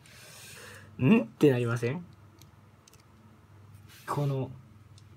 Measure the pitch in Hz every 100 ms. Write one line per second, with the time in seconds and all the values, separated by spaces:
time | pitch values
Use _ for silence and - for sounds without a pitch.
0 | - - - - - - - - - -
1 | 127 226 - - 151 123 120 117 120 165
2 | 175 - - - - - - - - -
3 | - - - - - - - - - -
4 | - 147 139 135 127 - - - - -
5 | -